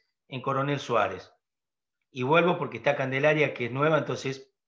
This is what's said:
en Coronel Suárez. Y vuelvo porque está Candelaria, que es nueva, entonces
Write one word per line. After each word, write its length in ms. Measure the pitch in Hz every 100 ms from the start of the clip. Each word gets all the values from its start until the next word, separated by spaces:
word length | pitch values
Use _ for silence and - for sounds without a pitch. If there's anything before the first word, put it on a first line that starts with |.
| _ _ -
en 140 | 131
Coronel 380 | 139 135 143 139
Suárez. 520 | 120 113 95 92 - _ _ _ _ _ _ _ _
Y 120 | 135
vuelvo 340 | 127 165 170 -
porque 200 | 131 113
está 180 | 143 139
Candelaria, 580 | 131 131 147 151 135
que 120 | - 117
es 60 |
nueva, 260 | 131 151 151
entonces 560 | 127 123 135 135 - _